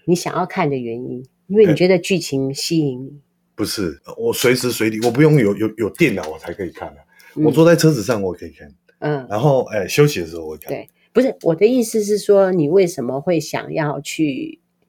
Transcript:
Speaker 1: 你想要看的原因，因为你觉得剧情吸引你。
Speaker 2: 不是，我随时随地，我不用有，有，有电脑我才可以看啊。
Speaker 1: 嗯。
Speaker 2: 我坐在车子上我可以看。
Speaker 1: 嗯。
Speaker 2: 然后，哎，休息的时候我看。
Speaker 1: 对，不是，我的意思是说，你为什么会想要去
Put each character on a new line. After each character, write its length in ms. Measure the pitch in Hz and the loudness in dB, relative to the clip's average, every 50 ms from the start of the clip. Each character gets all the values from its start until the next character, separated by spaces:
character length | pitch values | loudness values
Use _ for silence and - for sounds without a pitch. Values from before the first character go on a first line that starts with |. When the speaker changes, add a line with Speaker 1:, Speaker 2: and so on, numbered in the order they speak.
| - | -2
Speaker 1:
你 100 | 160 180 | 0 0
想 180 | 175 - 170 - | 0 0 -4 -4
要 100 | 165 180 | -4 -4
看 240 | 175 - 196 175 147 | -4 -4 -2 -2 -2
的 60 | 139 | -2
原 180 | 131 120 117 113 | -4 -6 -6 -8
因， 320 | 120 127 135 127 123 131 - _ _ _ - | -8 -8 -10 -10 -12 -12 -16 _ _ _ 0
因 80 | 190 | 4
为 100 | 214 214 | 6 6
你 80 | 180 151 | 6 6
觉 140 | - 175 180 | 4 4 4
得 100 | 190 175 | 4 2
剧 220 | 175 - 196 165 | 2 0 -2 -2
情 340 | 147 - 139 135 135 135 139 | -2 -2 -2 -2 -2 -2 -4
吸 240 | - - - 170 160 | -6 -4 -2 0 0
引 260 | 151 143 127 123 135 | 0 0 -2 -6 -10
你。 160 | 139 147 143 _ _ _ _ _ _ _ | -14 -16 -20 _ _ _ _ _ _ _
Speaker 2:
不 100 | - 107 | -6 -6
是， 360 | 95 - - 98 82 73 - _ - - | -4 -4 -4 -4 -6 -6 -10 _ -16 -10
我 160 | - 113 117 | -4 -2 -2
随 220 | 107 - - 123 127 | -2 0 0 0 0
时 160 | 123 - 123 | 0 -2 -4
随 200 | 113 - 110 113 | -2 -2 -2 -2
地， 100 | 110 107 113 | -2 0 -2
我 60 | 120 | 0
不 100 | 113 131 | 2 4
用 160 | 156 151 151 147 | 4 6 6 4
有， 160 | 113 101 101 | 4 2 0
有， 140 | 98 107 107 - | 0 -2 -4 -2
有 140 | - 190 190 | -2 -4 -4
电 240 | - - 165 139 104 | 0 0 0 0 0
脑 80 | 92 82 78 | -2 -6 -8
我 100 | 78 - | -12 -12
才 140 | - 87 | -12 -12
可 120 | 82 - 95 | -10 -10 -10
以 60 | 82 | -10
看 180 | - - - 80 | -10 -12 -16 -16
啊。 80 | - - _ _ _ _ - - - | -16 -20 _ _ _ _ -20 -12 -4
Speaker 1:
嗯。 80 | 147 156 | 0 2
Speaker 2:
我 80 | 156 | 2
坐 120 | 135 147 160 | 6 6 6
在 120 | 170 170 | 6 6
车 140 | 156 160 160 | 6 4 4
子 120 | 151 120 | 2 2
上 200 | 95 95 120 104 | -2 -2 -2 -2
我 100 | 98 92 | -2 -4
可 140 | 85 - 92 | -6 -8 -12
以 40 | 82 | -18
看。 220 | - - - 73 _ _ _ _ _ - | -18 -20 -20 -20 _ _ _ _ _ -8
Speaker 1:
嗯。 260 | - 147 151 139 127 - | -6 -6 -4 -6 -6 -6
Speaker 2:
然 100 | 101 107 | -4 0
后， 260 | 123 151 135 127 110 - | 2 2 2 2 0 -2
哎， 140 | 107 104 92 | -4 -6 -4
休 200 | - - - 147 | -2 2 4 4
息 140 | 147 - 92 | 4 2 -2
的 60 | 85 | -6
时 100 | 80 82 | -8 -8
候 80 | 85 80 | -12 -12
我 120 | 78 78 | -12 -12
看。 120 | 76 - - | -14 -10 -10
Speaker 1:
对， 200 | 139 113 - _ _ _ _ _ | -10 -10 -12 _ _ _ _ _
不 80 | - 233 | 0 2
是， 140 | 254 262 - - | 2 2 0 -2
我 120 | - 170 160 | -2 -2 0
的 120 | 160 202 | 2 2
意 160 | 226 254 254 | 2 2 2
思 200 | 226 220 - 220 | 0 0 -2 -4
是 160 | 208 202 208 202 | -2 -2 -2 -2
说， 320 | - - 202 196 196 185 | 2 4 4 4 4 4
你 160 | 185 180 147 143 | 2 0 0 2
为 180 | 165 202 190 | 2 2 2
什 180 | 170 - - 123 | 2 -2 -6 -6
么 160 | 123 127 139 | -6 -6 -4
会 180 | 147 185 175 156 | -2 -2 -2 -2
想 340 | 151 - - 123 - 139 | -2 -4 -8 -8 -8 -6
要 280 | 151 160 151 147 139 147 | -6 -4 -4 -4 -4 -6
去 580 | 151 - - - 160 147 131 - - 107 - _ _ _ _ _ _ | -8 -8 -4 -2 -2 -2 -2 -6 -8 -12 -14 _ _ _ _ _ _